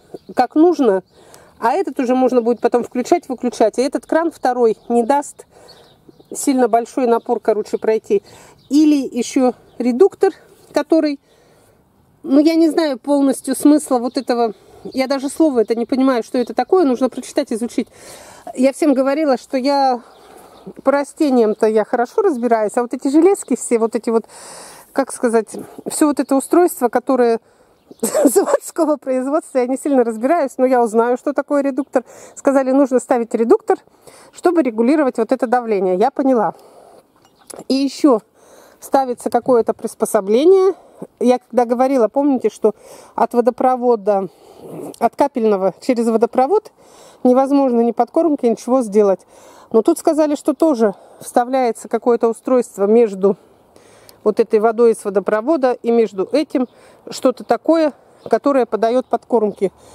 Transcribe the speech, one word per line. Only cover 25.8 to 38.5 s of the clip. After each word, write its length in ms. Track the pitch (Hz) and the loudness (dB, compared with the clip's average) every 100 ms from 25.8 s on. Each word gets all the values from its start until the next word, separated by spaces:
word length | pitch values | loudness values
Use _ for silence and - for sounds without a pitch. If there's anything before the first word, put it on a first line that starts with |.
| - | -12
все 200 | - 302 | -2 0
вот 120 | 294 | 0
это 160 | 277 269 | -2 -2
устройство, 540 | - 339 349 - 240 | 0 2 2 0 -2
которое 500 | 247 - 254 240 226 - _ _ | -2 -2 0 0 -2 -6 _ _
<laughs> 300 | _ _ - | _ _ -10
заводского 960 | 220 605 539 302 339 571 - - 302 294 | -6 0 2 2 0 -2 -4 -4 -2 -2
производства, 600 | - 254 254 302 - 262 | -4 -4 -2 -4 -4 -4
я 80 | 247 | -2
не 100 | 262 | -4
сильно 260 | 311 269 | 0 0
разбираюсь, 500 | 233 220 254 339 277 - | 0 -2 -2 0 -2 0
но 80 | 254 | 0
я 180 | 254 | 2
узнаю, 340 | 233 226 233 247 | 2 2 0 0
что 160 | - | -4
такое 280 | 285 277 294 | -6 -2 -2
редуктор. 420 | 277 269 269 254 - - - - | -2 -4 -4 -4 -6 -10 -20 -6
Сказали, 360 | - 269 262 | 0 0 2
нужно 280 | 269 277 254 | 2 2 0
ставить 340 | - 254 226 | 0 -2 -2
редуктор, 440 | 220 233 427 - 381 _ _ _ - - | -2 2 2 0 -4 _ _ _ -20 -20
чтобы 320 | - 359 339 | -6 -2 0
регулировать 540 | 269 214 233 302 269 240 | 0 0 0 2 0 -2
вот 140 | 220 | -2
это 160 | 254 247 | -2 0
давление. 480 | 247 233 202 185 185 | -2 0 -2 0 0
Я 160 | 233 | 0
поняла. 440 | - 269 247 180 - - - - - _ _ _ _ - - - | 0 0 0 0 -6 -16 -20 -20 -20 _ _ _ _ -20 -12 -4
И 80 | 262 | -2
еще 460 | 277 - 302 220 - _ _ | -2 0 2 2 -2 _ _